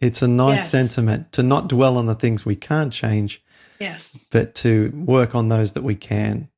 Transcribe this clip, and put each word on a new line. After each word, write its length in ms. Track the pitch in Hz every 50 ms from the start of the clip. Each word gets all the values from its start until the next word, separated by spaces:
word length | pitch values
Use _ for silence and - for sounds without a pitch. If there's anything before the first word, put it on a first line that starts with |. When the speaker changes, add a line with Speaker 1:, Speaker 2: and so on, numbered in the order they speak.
Speaker 1:
it's 200 | 131 123 117 -
a 80 | 131 123
nice 300 | 120 123 127 135 139 135
Speaker 2:
Yes. 120 | - -
Speaker 1:
sentiment 640 | - 131 127 117 - 127 117 113 107 110 - - -
to 100 | - 123
not 280 | 127 139 151 - 175
dwell 260 | 135 120 135 131 127
on 80 | 123 117
the 100 | 113 110
things 300 | 113 - 117 113 104 -
we 100 | 110 101
can't 380 | - - - 151 151 151 131 -
change, 500 | - - 113 107 107 104 101 - - _ _ _ _ _ _ _ -
Speaker 2:
Yes. 380 | 208 190 165 - - - - - _ _
Speaker 1:
but 240 | - 113 117 - -
to 340 | - - 120 113 107 107 110 131
work 400 | 147 175 143 127 131 120 113 -
on 140 | 120 113 110
those 240 | 113 110 110 101 -
that 100 | - 127
we 120 | 135 104
can, 540 | 98 - - 104 104 107 107 104 117 151 - _